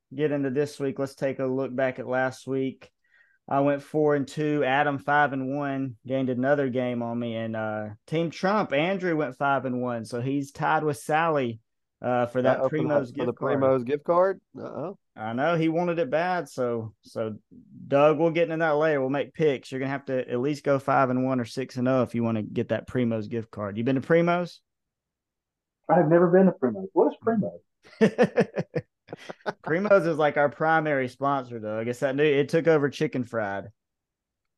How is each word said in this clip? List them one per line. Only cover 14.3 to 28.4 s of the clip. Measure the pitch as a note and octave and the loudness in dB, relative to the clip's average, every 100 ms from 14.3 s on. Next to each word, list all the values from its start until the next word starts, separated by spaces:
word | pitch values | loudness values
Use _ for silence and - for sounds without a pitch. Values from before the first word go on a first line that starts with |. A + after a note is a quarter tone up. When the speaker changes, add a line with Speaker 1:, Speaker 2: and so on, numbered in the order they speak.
| F#3+ _ - | 0 _ -14
Speaker 2:
Uh-oh. | B2 A#2 D#3+ G3 _ - | -12 -10 -10 -12 _ -12
Speaker 1:
I | A2 | -8
know, | A#2 D3+ E3+ | -2 0 2
he | D#3+ | 0
wanted | E3 F3 E3+ | 0 -2 -2
it | D3 | 0
bad, | D3 F3+ F3+ D3 | 0 0 -4 -6
so, | - B2 A#2 A2 - | -4 -4 -2 -6 -14
so | - A#2 A2 G#2+ _ - - - B2 | -14 -6 -6 -6 _ -20 -20 -20 0
Doug, | C#3 D3+ D3 | 4 4 4
we'll | E3 | 2
get | E3 E3 | 2 0
into | D#3+ | 0
that | E3 D3 | 0 2
later. | D#3+ D3 | 2 2
We'll | C3 | 0
make | C#3 A#2 | -2 -4
picks. | - D#3 B2+ - | 0 0 0 -6
You're | C3 | -8
gonna | C3+ | -6
have | C#3 C3+ | -6 -4
to | C3 B2 | -4 -2
at | B2 | -2
least | C3+ C#3+ | -2 -2
go | C#3+ C#3 | 0 0
five | C#3 C3+ C3 | 2 2 4
and | B2+ C3 | 2 0
one | C3 | -2
or | A2+ | -4
six | - B2+ B2+ | -6 -8 -2
and | B2 | 2
oh | C3 | 2
if | A2+ A#2 | 2 0
you | |
wanna | A2+ A2+ | 0 -2
get | G#2 - A2+ | -4 -4 -2
that | A2 - | -2 -2
Primo's | B2+ A#2+ A2+ G#2 | -2 0 -2 -4
gift | A#2 G#2+ | -8 -8
card. | - G#2 G2+ | -8 -6 -4
You | |
been | A#2+ C3+ | 0 -2
to | |
Primo's? | - E3+ E3+ F3 F3 - _ _ _ _ _ _ _ _ _ _ _ _ - | 4 4 4 0 -4 -10 _ _ _ _ _ _ _ _ _ _ _ _ 0
Speaker 3:
I've | E3 D#3 | 2 6
never | E3+ F3 | 6 6
been | F#3 F#3+ | 6 6
to | |
Primo's. | - B2+ G2+ F#2+ | 4 -2 -2 -2
What | - C#4 | 2 2
is | - | 0
Primo's? | A3+ A3+ - - _ _ _ - | -2 -2 -2 -8 _ _ _ 2
Speaker 1:
<laughs> | A3 - A#3+ - | 2 4 2 2